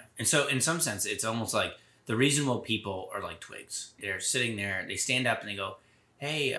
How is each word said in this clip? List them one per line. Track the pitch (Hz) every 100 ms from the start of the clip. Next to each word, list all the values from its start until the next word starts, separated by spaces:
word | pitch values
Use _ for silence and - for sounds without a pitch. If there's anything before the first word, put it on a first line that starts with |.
| - -
And | 113
so | 151 131
in | 135
some | 139 165
sense, | 143 101 104
it's | 104 113
almost | 113 110
like | 113 92 - - _ -
the | 113
reasonable | 139 147 139 117
people | - 110 98 95 95
are | 101
like | 87 85
twigs. | - - - - - -
They're | 101 92
sitting | - 131 120 107
there, | 101 95 90
they | 98
stand | - 127 123
up | 110
and | 107
they | 98
go, | 98 - _ _ _ -
"Hey, | 143 151 139